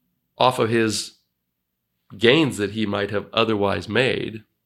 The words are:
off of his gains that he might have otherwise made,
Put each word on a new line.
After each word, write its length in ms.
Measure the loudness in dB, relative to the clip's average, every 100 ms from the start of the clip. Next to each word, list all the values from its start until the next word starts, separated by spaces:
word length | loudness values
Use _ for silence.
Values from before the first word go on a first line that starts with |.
| _ _ _ 0
off 220 | 2 2
of 100 | 0
his 480 | 2 0 -2 -8 -14 _ _ _ _ _ _ _ _ _ 0
gains 400 | 4 4 2 0
that 140 | -4
he 140 | -4 -2
might 240 | -2 -2
have 160 | -4 -4
otherwise 560 | -2 0 2 0 -2 -2
made, 560 | 0 0 0 -4 -10 -16 _